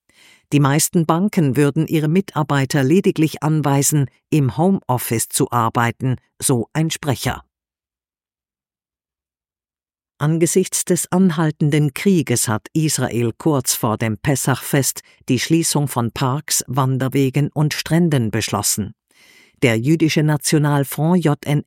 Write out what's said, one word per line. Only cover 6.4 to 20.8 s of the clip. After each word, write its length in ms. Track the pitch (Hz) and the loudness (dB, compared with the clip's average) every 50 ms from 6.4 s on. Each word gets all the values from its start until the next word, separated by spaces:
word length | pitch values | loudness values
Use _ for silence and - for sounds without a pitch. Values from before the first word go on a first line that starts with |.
so 280 | - - 131 117 107 - - | -2 0 0 0 -2 -4 -2
ein 160 | 151 160 160 | -2 -2 -2
Sprecher. 540 | - - - 143 117 - - 127 - 98 - _ _ _ _ _ _ _ _ _ _ _ _ _ _ _ _ _ _ _ _ _ _ _ _ _ _ _ _ _ _ _ _ _ _ _ _ _ _ _ _ _ _ _ _ _ _ _ _ _ _ _ _ _ _ | -4 -4 -4 -4 -4 -4 -4 -8 -8 -8 -14 _ _ _ _ _ _ _ _ _ _ _ _ _ _ _ _ _ _ _ _ _ _ _ _ _ _ _ _ _ _ _ _ _ _ _ _ _ _ _ _ _ _ _ _ _ _ _ _ _ _ _ _ _ _
Angesichts 640 | _ 139 151 165 160 170 - - 190 185 - - - - | _ -2 0 2 2 0 2 2 0 0 0 -4 -6 -2
des 280 | - 180 160 - - | 0 -2 -2 0 -2
anhaltenden 840 | 180 180 190 180 147 175 165 151 - - 160 147 151 151 151 139 - | 2 2 2 2 2 2 0 -2 0 0 0 0 2 2 0 0 -2
Krieges 540 | - - 202 190 165 135 - 123 - - | 0 2 2 2 2 2 0 -2 -2 0
hat 200 | - 107 107 - - - | -2 -4 -4 -6 -4 -2
Israel 580 | 160 156 147 - - 123 - - 117 120 117 - | -2 -2 0 -2 -2 -4 -4 -2 -2 -2 -2 -4
kurz 380 | - - 165 147 131 - - - | -2 -2 0 0 0 -2 -4 -4
vor 240 | - - 113 107 - | -2 -2 -2 -2 -2
dem 180 | 120 110 107 | -2 -4 -4
Pessachfest 840 | - - 143 139 - - 147 127 - - - - 139 127 - - - - _ _ _ _ - | -2 -2 -2 -2 0 0 -2 -2 -2 -2 -2 0 0 0 -2 -4 -8 -16 _ _ _ _ -2
die 80 | 131 | -2
Schließung 500 | 117 - - 165 165 160 - - 151 131 | -2 0 0 0 0 0 0 0 0 -2
von 240 | 123 - 123 117 113 | 0 -2 -2 -2 -2
Parks, 520 | - - 139 127 131 151 - - - - - | -2 -2 -2 -2 -2 -4 -4 -4 -4 -4 -4
Wanderwegen 840 | - 123 143 131 131 131 123 131 127 135 139 135 131 - 143 147 - - | -4 -2 0 0 0 0 0 -2 -2 0 0 0 2 2 0 -2 0 0
und 220 | 147 151 143 - | 0 0 0 -2
Stränden 560 | - - - - 170 175 165 147 131 113 107 | -4 -4 0 2 2 2 2 2 0 0 0
beschlossen. 640 | - 110 - - - 101 - - - 110 98 95 - _ _ _ _ _ _ - _ _ _ _ _ _ 139 | -2 -4 -4 -2 -4 -2 -2 -2 -4 -4 -6 -8 -10 _ _ _ _ _ _ -20 _ _ _ _ _ _ 0
Der 140 | 120 110 | 2 2
jüdische 460 | 110 120 147 165 160 165 151 - 165 151 | 2 2 0 2 2 2 2 2 2 2
Nationalfonds 1000 | 156 151 143 - - 165 151 147 147 147 143 | 2 0 0 0 0 2 2 2 2 2 0